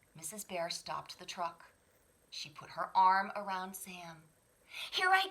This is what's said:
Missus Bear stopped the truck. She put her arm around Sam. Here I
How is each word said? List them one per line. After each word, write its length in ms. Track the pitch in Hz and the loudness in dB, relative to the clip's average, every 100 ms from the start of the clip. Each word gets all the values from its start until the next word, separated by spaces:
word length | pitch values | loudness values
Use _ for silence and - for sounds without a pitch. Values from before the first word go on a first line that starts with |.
| _ 160 | _ -14
Missus 280 | 160 214 | -12 -10
Bear 240 | - 180 170 | -8 -4 -4
stopped 500 | - - 156 147 - | -4 -6 -8 -8 -14
the 60 | |
truck. 400 | 185 - 170 - - _ _ _ _ _ _ | -12 -6 -6 -6 -14 _ _ _ _ _ _
She 200 | - 143 | -14 -14
put 200 | 147 - | -14 -14
her 200 | - 175 | -6 -2
arm 380 | - 185 190 196 208 | 6 8 8 4 -2
around 380 | 202 190 185 | -6 -6 -6
Sam. 420 | 196 - 180 170 160 - _ _ _ _ - - | -8 -12 -12 -14 -16 -20 _ _ _ _ -14 -6
Here 180 | - 370 | 0 6
I 160 | 381 381 | 6 4